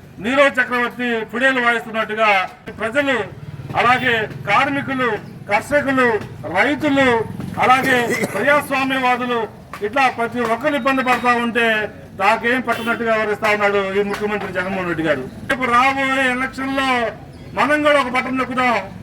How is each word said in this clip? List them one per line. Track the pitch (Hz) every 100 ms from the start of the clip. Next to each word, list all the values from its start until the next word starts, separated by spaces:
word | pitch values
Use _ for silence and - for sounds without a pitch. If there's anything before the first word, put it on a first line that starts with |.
| - -
నీరో | 202 277 277
చక్రవర్తి | 262 233 247 240 240 247 226 220
ఫిడేలు | 233 269 254
వాయిస్తున్నట్టుగా | 233 226 226 220 214 214 220 196 180 - - 202
ప్రజలు, | 220 269 277 240 190 - - - - 160
అలాగే | 233 254 254 226 208 - -
కార్మికులు, | 240 285 277 254 262 247 202 - - -
కర్షకులు, | 214 220 285 269 262 247 208 - - 151 226
రైతులు, | 285 294 302 277 262 226 208 - - -
అలాగే | 208 262 269 247 233 233 214
ప్రజాస్వామ్యవాదులు | 196 262 294 - 269 269 269 247 247 247 233 208 - - - 208
ఇట్లా | 269 262
ప్రతి | 240 233 233
ఒక్కరు | 226 226 302 285
ఇబ్బంది | 262 262
పడతా | 254 240 240
ఉంటే | 240 233 226 233 214 208 - - -
నాకేం | 196 226 233 254
పట్టినట్టుగా | 233 233 226 220 226
వ్యవహరిస్తా | 220 214 202 220
ఉన్నాడు | 208 202 202 190 196
ఈ |
ముఖ్యమంత్రి | 202 202 208 208 190
జగన్మోహన్ | 180 185 190 175
రెడ్డి | 160
గారు. | 160 139 131 - -
రేపు | 262
రాబోయే | 247 240 269 269 269 269 262
ఎలక్షన్లో | 254 262 262 269 269 262 247 220 - - - -
మనం | 190 254 302
కూడా | 294 285
ఒక | 254
బటన్ | 247 254 262
నొక్కుదాం. | 247 254 254 214 190 -